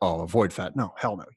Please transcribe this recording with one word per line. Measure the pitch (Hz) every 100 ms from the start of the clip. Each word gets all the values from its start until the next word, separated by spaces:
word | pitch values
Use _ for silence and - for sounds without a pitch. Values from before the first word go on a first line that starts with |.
"Oh, | 92 82
avoid | 85 117 98
fat." | - 92 139
No, | 101 -
hell | 120 95
no. | -